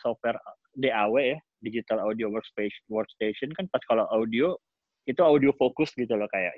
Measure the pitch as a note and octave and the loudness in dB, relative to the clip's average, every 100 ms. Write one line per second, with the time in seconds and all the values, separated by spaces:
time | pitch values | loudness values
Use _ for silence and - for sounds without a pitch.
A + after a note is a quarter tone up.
0 | A#2 A2+ A#2 A#2 - - _ - C3+ A#2 | -6 -4 -4 -4 -8 -20 _ -4 -2 2
1 | G#2 A#2+ C3 D3+ - _ A2 A2+ G#2+ A2 | 2 2 0 -2 -8 _ -8 -8 -4 -2
2 | G2+ A2 A2 G#2+ - - G#2 - - A2 | -2 -2 -4 -6 -8 -6 -6 -8 -6 -6
3 | G#2+ - G#2+ G#2+ C3+ D#3+ F#3 B2+ - A2+ | -6 -4 -4 -4 -8 -8 -4 -4 0 0
4 | G#2 A2 A2+ A2+ D#3 F#3 _ _ _ _ | 2 0 0 0 0 -2 _ _ _ _
5 | - B2+ E3+ D3 C3+ C3+ C3 - D3+ - | -4 2 6 6 4 4 2 2 -2 -2
6 | A#2+ A2 G#2 G2 F2+ | -2 -2 -2 -2 -4